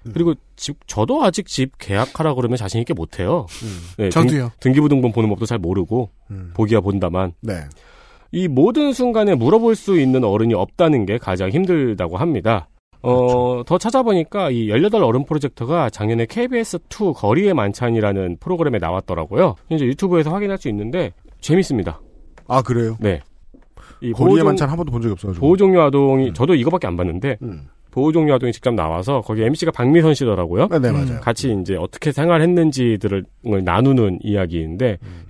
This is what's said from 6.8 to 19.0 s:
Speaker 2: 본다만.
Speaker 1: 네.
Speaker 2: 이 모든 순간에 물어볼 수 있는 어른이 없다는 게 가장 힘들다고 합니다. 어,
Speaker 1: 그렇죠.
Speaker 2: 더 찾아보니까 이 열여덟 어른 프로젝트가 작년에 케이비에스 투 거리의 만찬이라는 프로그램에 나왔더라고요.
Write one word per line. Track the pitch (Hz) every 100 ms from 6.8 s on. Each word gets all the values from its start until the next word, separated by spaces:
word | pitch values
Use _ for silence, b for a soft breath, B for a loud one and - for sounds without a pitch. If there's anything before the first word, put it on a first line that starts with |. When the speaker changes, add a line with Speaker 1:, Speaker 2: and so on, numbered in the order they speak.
Speaker 2:
본다만. | 95 98 90 90 92 -
Speaker 1:
네. | 110 90 73 - b b b b b
Speaker 2:
이 | 170 180
모든 | 131 214 302 294
순간에 | 247 247 220 208
물어볼 | 143 120 226 233 214
수 | - 180
있는 | 131 131
어른이 | 110 104 113
없다는 | 101 95 - 165 135
게 | 95 117
가장 | - 92 95
힘들다고 | 147 185 165 127 95 87 90
합니다. | 170 120 107 107 - _ _ _
어, | 123 123 123
Speaker 1:
그렇죠. | 123 123 123 123
Speaker 2:
더 | 180
찾아보니까 | 226 262 233 185 156 208 165
이 | 120 107
열여덟 | 117 202 220
어른 | 127 123
프로젝트가 | 143 156 139 - 120 165 123
작년에 | - 104 117 117
케이비에스 | 226 247 240 226 170 -
투 | - 196
거리의 | - 101 143 202
만찬이라는 | 156 101 - 120 117 104 98 90 85
프로그램에 | - 175 151 110
나왔더라고요. | 82 92